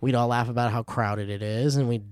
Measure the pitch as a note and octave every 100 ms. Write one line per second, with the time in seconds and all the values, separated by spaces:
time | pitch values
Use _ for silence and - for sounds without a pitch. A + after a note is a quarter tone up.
0 | B2+ B2 A#2+ A#2+ A#2+ A#2+ A#2+ A#2 A2+ -
1 | G#2+ G#2 G2+ G2+ G#2+ A2 C#3+ C#3 B2+ A#2
2 | G2+